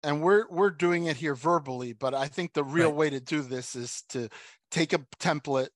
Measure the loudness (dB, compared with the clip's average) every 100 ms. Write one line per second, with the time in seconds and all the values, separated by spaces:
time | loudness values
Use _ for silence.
0 | 0 2 4 4 4 2 0 2 2 2
1 | 0 -2 -4 0 2 2 0 -6 -8 -4
2 | -2 -2 -2 -4 -4 -2 0 2 2 2
3 | 0 0 -4 -4 -2 -8 -8 -10 -10 -12
4 | -8 -8 -8 -10 -20 -20 _ -2 0 0
5 | -2 -4 -2 -2 0 -2 -2